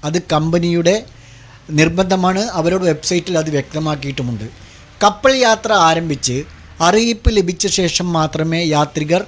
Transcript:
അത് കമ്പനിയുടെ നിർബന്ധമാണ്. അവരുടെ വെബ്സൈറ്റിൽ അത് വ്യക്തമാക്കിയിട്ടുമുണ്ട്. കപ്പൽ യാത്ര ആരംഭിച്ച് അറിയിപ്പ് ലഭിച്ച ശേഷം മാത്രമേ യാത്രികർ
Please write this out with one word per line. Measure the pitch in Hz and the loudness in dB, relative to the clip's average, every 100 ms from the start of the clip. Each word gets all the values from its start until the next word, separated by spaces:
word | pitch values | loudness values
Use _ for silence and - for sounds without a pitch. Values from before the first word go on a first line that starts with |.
അത് | 147 165 165 | -4 -4 -2
കമ്പനിയുടെ | 156 160 170 175 170 170 208 240 - - - - - - | -2 0 0 0 0 2 0 -2 -20 -20 -20 -20 -20 -6
നിർബന്ധമാണ്. | 151 160 170 190 185 180 185 226 180 | 0 2 2 0 2 0 0 -2 -2
അവരുടെ | 165 185 | 0 0
വെബ്സൈറ്റിൽ | 180 151 - 180 170 175 | 0 -2 0 -2 0 -2
അത് | 156 | 0
വ്യക്തമാക്കിയിട്ടുമുണ്ട്. | 147 131 156 156 151 139 135 123 113 110 - - - - - | -4 -4 -6 -4 -4 -6 -6 -6 -6 -10 -16 -20 -20 -20 0
കപ്പൽ | 208 208 254 262 | 0 2 2 4
യാത്ര | 240 220 226 214 165 | 4 2 2 4 4
ആരംഭിച്ച് | 160 170 139 - 123 151 - - - | 2 -2 -4 -4 -4 -8 -16 -20 -2
അറിയിപ്പ് | 165 202 233 226 - 214 | 2 4 2 0 0 2
ലഭിച്ച | 180 185 208 | 0 -2 -2
ശേഷം | - 180 - 180 | 0 -2 -2 -2
മാത്രമേ | 165 156 151 160 165 170 151 | -2 -2 -2 -2 -2 0 0
യാത്രികർ | 151 156 151 170 | 0 -2 -2 -2